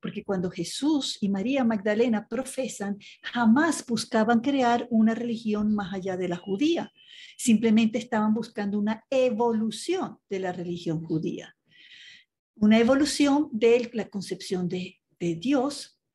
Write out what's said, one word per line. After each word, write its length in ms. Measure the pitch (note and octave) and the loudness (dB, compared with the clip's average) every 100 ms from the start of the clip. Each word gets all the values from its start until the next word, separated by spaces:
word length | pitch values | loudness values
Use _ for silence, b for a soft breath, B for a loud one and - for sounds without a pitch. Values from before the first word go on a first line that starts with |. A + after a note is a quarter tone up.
Porque 220 | - G#3 | -10 -10
cuando 280 | - F#3+ F3+ | -4 -4 -2
Jesús 640 | F3+ E3+ - C#4 D4+ C4+ - | -6 -8 -2 0 0 -2 -4
y 80 | G3+ | -2
María 340 | G3 G3+ C#4 | -2 0 0
Magdalena 640 | A#3 A3 G#3 G#3 B3 A3 G#3 | 0 0 0 0 2 0 -2
profesan, 680 | A3+ C4 - C4 - G3+ G3+ B B | -8 -6 -6 -6 -6 -8 -8 B B
jamás 640 | - A#3+ A#3 A#3+ E4 - - | -10 2 6 6 4 0 -2
buscaban 560 | A3+ - A3 A3 A#3 | -4 0 0 4 2
crear 460 | A#3+ C#4 A#3+ A#3+ - | 2 2 2 2 0
una 260 | A3+ A3 A3+ | 2 2 2
religión 580 | A#3+ A3+ G#3+ G#3 G#3+ | -4 -6 -4 -2 0
más 200 | G#3+ F#3+ | 0 -2
allá 240 | G3 F#3 F#3 | -6 -6 -4
de 100 | F3+ | -4
la 80 | F3 | -4
judía. 560 | - G3 D4 E4 - B B B B B | -4 -2 0 0 -4 B B B B B
Simplemente 640 | - G#3+ A3+ G#3+ A3 B3 | 2 4 4 4 4 0
estaban 340 | A3+ A3 G#3+ | -4 -2 0
buscando 440 | G#3+ A3+ - G3+ G#3 | 0 -2 -6 -4 -2
una 280 | G#3 A3 _ | -2 -4 _
evolución 1080 | C4+ B3+ G#3+ A#3+ A3+ A3 - - F#4 A3+ - _ | 0 2 2 0 0 -2 -4 -4 -4 -4 -8 _
de 100 | F#3+ | -6
la 120 | F#3 | -6
religión 520 | F3+ F3 F3 - D#3+ E3 | -6 -8 -6 -4 -6 -2
judía. 500 | D#3+ - - - _ _ B B B B B B _ _ _ | -4 -4 -8 -12 _ _ B B B B B B _ _ _
Una 240 | G#3 A3 | 4 6
evolución 680 | A#3 C4+ D4 - C#4+ C#4 D4+ | 6 4 2 2 2 2 0
de 380 | A3 A#3 A#3 A#3 | 2 4 4 2
la 160 | A#3+ G3 | -6 -6
concepción 580 | G3+ F3+ F3+ - F#3 F3+ | -8 -8 -10 -6 -4 -2
de, 320 | F3 F#3 _ _ _ | -4 -8 _ _ _
de 160 | E3+ E3 | -4 -2
Dios 640 | A3+ C#4+ C4 C#4+ - _ _ | 0 0 0 -4 -14 _ _